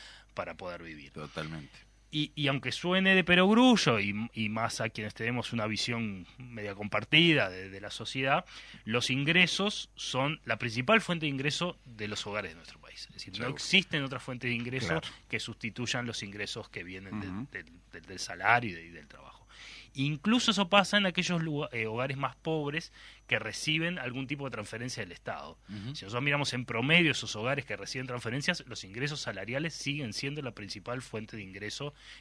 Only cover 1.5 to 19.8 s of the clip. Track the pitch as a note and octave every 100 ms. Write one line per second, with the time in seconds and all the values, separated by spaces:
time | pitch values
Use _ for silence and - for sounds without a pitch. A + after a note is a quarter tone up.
1.5 | D#2+ C#2 - - - _ D3+ D3 - C#3
2.5 | C#3 B2+ - F3 F#3 F#3+ F#3+ F3 F3+ F#3+
3.5 | A3+ B3+ G#3+ D3+ A2+ G2+ G#2 A#2 A2 G#2+
4.5 | A2 A2+ - A#2 A2+ G#2+ - A#2 B2 -
5.5 | A#2 A2 G#2 - A#2 A2 F#2+ E2+ - B2
6.5 | A2+ G#2 G2 G#2 G#2+ A2 D#3 E3+ D3 G2
7.5 | F#2 F#2+ G2 G#2 - A2 C3 C3+ D#3 -
8.5 | - - - G#2+ A#2+ A#2 C3 C#3+ E3+ F3+
9.5 | - G3+ - - - - C3 C#3 D#3 A#2+
10.5 | A2+ A#2+ A2 B2+ A3 - E3 D#3 C3+ C#3+
11.5 | C#3 F3+ - B2+ A2 G#2+ G#2 G#2+ G#2 F2+
12.5 | D#2+ D#2+ - - - - - - - B2
13.5 | D3 - F#3+ - D3+ C3+ C3 - B2 B2
14.5 | A#2 A#2+ C3 A#2+ D#3+ - - - A2 -
15.5 | G#2+ A2+ A2 A#2 B2+ A#2+ A2 G2+ G2+ G2+
16.5 | F#2 - G#2 F2 F#2+ F#2+ G#2 G2 F#2 -
17.5 | F#2+ E2 - - F2 F2+ F#2 - F2+ G2
18.5 | A#2+ A#2 E2 E2+ E2 D2 B2 C3+ - -
19.5 | - - -